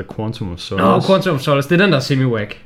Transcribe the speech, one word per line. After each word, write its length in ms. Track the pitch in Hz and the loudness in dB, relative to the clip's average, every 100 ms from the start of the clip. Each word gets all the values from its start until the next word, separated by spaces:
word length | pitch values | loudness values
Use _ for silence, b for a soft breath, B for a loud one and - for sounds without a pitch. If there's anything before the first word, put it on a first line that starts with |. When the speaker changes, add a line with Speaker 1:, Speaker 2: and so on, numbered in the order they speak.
Speaker 1:
der 120 | 101 - | -6 -8
Quantum 360 | 110 - 95 | -8 -6 -8
of 60 | 85 | -10
Solace. 280 | - 95 92 | -6 0 2
Speaker 2:
Nå, 120 | 190 - | 2 4
Quantum 280 | 190 190 | 2 2
of 60 | 139 | -2
Solace, 280 | 151 143 135 | 0 0 2
det 120 | 175 | 2
er 40 | |
den, 80 | 202 | 4
der 60 | 135 | 2
er 20 | |
semi-whack. 560 | 127 135 131 110 107 - | 0 0 0 -2 -6 -12